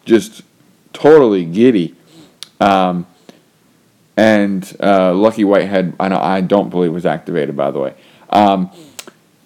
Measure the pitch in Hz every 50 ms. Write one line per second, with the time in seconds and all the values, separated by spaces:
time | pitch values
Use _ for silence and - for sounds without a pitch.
0 | - - 170 196 185 - - - - _ _ _ _ _ _ _ _ _ - -
1 | - 147 160 156 135 110 101 95 87 80 85 104 120 131 117 92 82 80 - _
2 | _ _ - - - _ _ - - _ _ - 101 101 - - - - 90 87
3 | 87 _ _ _ _ _ - _ _ _ _ _ _ _ _ _ _ _ _ _
4 | _ _ - 101 110 110 107 104 101 101 98 95 92 - - - - 98 98 95
5 | 92 92 90 95 107 113 107 113 101 98 101 92 82 98 101 95 92 82 - -
6 | 92 95 95 - - 87 95 95 92 85 101 101 92 - 87 90 90 85 80 87
7 | 85 82 76 76 - - 87 80 71 71 71 69 69 69 69 71 67 67 - _
8 | _ _ _ _ _ - - 104 104 98 98 95 92 - - - 156 - - -
9 | - - - _ _ _ _ _ _